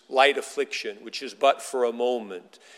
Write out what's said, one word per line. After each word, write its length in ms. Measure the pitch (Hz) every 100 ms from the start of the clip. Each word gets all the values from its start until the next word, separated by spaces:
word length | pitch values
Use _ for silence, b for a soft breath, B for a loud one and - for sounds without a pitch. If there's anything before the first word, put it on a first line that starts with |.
| -
light 300 | 131 139 139
affliction, 680 | 139 - 135 - 113 104
which 200 | 117 -
is 100 | 127
but 280 | 104 139 143
for 220 | - 131
a 80 | 120
moment, 680 | 117 123 123 104 92 - _ B